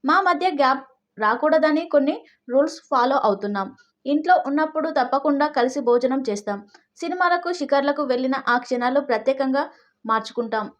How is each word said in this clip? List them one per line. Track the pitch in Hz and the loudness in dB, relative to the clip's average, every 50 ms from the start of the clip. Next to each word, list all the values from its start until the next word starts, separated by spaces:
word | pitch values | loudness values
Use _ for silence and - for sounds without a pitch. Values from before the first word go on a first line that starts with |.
| - | 0
మా | 262 294 370 | 2 2 2
మధ్య | 381 359 330 294 359 381 | 4 2 0 2 0 -2
గ్యాప్ | 330 277 277 254 269 269 - _ _ _ _ _ _ - | 2 2 2 2 2 0 -4 _ _ _ _ _ _ -2
రాకూడదని | 214 214 226 247 - 311 311 311 294 311 302 311 339 330 | 0 0 0 2 2 2 2 4 4 2 2 0 -2 2
కొన్ని | - 294 269 277 - 466 - _ _ _ _ - | 2 2 2 2 -2 -4 -10 _ _ _ _ 0
రూల్స్ | 240 269 294 320 - - _ _ | 2 2 2 2 -2 -10 _ _
ఫాలో | 294 254 240 262 269 | 0 2 2 2 2
అవుతున్నాం. | 269 - 214 202 202 208 208 208 202 196 196 - _ _ _ _ _ _ | 2 2 0 0 0 -2 -6 -4 -4 -6 -6 -8 _ _ _ _ _ _
ఇంట్లో | 262 294 302 311 330 370 - 359 | -2 -2 0 4 4 4 4 4
ఉన్నప్పుడు | 269 285 302 311 311 311 311 302 320 | 0 0 0 0 0 -2 -4 -4 -2
తప్పకుండా | 311 294 247 247 254 277 277 311 285 277 294 | 0 0 0 0 0 -2 0 0 0 2 0
కలిసి | 302 294 262 240 262 262 294 | 0 2 0 0 0 0 -2
భోజనం | 254 240 240 240 247 262 262 269 262 - | 0 2 2 2 2 0 0 0 -2 -4
చేస్తాం. | 202 208 - 220 208 202 202 _ _ - _ _ _ | -6 -6 -6 -8 -8 -8 -10 _ _ -20 _ _ _
సినిమాలకు, | _ - 339 349 370 359 349 349 349 349 349 359 | _ -8 -8 -4 0 0 0 0 0 -2 -4 -6
షికార్లకు | 359 294 269 285 277 277 285 285 294 294 | -6 -2 0 2 2 2 2 0 -2 0
వెళ్ళిన | 247 254 247 262 262 254 226 - - | -2 0 0 0 -2 -2 -2 0 0
ఆ | 240 247 | 0 0
క్షణాలు | 247 - 262 254 240 247 254 285 | 0 -2 -4 -2 -2 0 0 0
ప్రత్యేకంగా | 285 285 240 214 220 - - - - 165 262 185 185 185 - _ _ _ _ _ _ | 0 0 -2 0 0 -2 0 0 0 0 0 -2 -2 -4 -8 _ _ _ _ _ _
మార్చుకుంటాం. | 226 226 220 214 - - - 240 226 220 220 214 208 - _ | -2 -2 -2 -2 -4 -6 -6 -6 -4 -4 -6 -6 -6 -12 _